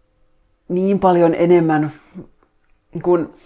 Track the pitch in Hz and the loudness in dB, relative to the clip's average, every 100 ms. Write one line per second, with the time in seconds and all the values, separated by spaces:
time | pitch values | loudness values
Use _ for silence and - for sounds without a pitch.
0 | _ _ _ _ _ _ - 180 190 196 | _ _ _ _ _ _ -8 -4 -2 0
1 | 190 175 170 - 175 175 160 156 151 - | 2 2 2 2 2 2 2 -2 -4 -8
2 | _ - - _ _ _ _ _ _ 170 | _ -20 -20 _ _ _ _ _ _ -8
3 | 175 175 151 - | -2 -2 -2 -12